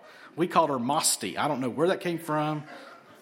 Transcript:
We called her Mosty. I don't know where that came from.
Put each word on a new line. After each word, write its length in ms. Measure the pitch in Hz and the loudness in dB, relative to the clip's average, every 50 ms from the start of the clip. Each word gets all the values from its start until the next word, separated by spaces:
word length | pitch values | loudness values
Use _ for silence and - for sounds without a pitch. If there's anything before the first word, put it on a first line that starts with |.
| - - - - - - - | -20 -20 -20 -20 -20 -10 -4
We 120 | 147 175 | -2 -2
called 220 | 170 - 170 160 143 | 2 4 4 4 4
her 80 | 139 | 2
Mosty. 600 | 123 117 127 147 156 - - - - 113 92 - | 0 0 2 2 2 2 2 0 0 -2 -4 -2
I 100 | 92 123 | 0 0
don't 120 | 151 143 123 | 0 0 0
know 120 | 131 123 | -2 -2
where 160 | - 131 165 | 0 2 2
that 140 | 185 190 - | 2 2 0
came 180 | - 175 170 160 | -2 -2 -4 -4
from. 440 | - - 151 151 151 151 151 151 147 - - - - - - - - - - - | -2 -2 0 0 0 0 -2 -4 -6 -10 -16 -18 -18 -18 -20 -20 -20 -20 -20 -20